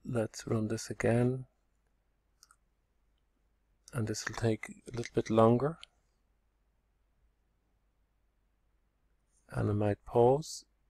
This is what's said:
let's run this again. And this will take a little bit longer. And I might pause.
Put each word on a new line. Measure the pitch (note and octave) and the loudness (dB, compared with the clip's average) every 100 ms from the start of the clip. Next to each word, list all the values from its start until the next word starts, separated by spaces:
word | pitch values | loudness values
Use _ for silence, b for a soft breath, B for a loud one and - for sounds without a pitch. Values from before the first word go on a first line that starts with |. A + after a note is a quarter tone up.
| - | -8
let's | A#2+ A2 - - | -4 -4 -6 -4
run | A#2 G#2+ | -2 -2
this | A2+ - | -4 -8
again. | G#2+ A2 A#2 B2 C3 C3 _ _ _ _ _ _ _ _ _ - _ _ _ _ _ _ _ _ _ _ _ _ _ - | -2 2 2 2 -2 -8 _ _ _ _ _ _ _ _ _ -20 _ _ _ _ _ _ _ _ _ _ _ _ _ -12
And | B2+ A2 | -6 -6
this | A2 - | -6 -10
will | A2+ | -4
take | A2+ G#2+ - - - | -2 -2 -4 -18 -14
a | A#2+ | -10
little | A#2+ - | -6 -4
bit | - | 0
longer. | A2+ A2+ A#2+ C#3 E3 - _ _ _ _ _ _ _ _ _ _ _ _ _ _ _ _ _ _ _ _ _ _ _ _ _ _ _ _ _ _ _ _ _ _ _ _ | 6 6 6 0 -6 -16 _ _ _ _ _ _ _ _ _ _ _ _ _ _ _ _ _ _ _ _ _ _ _ _ _ _ _ _ _ _ _ _ _ _ _ _
And | - G#2+ | -4 -2
I | |
might | G#2 G#2 G2+ - | 0 0 -2 -2
pause. | A#2+ A#2+ C#3 D#3 - - _ | 4 4 4 -2 -14 -16 _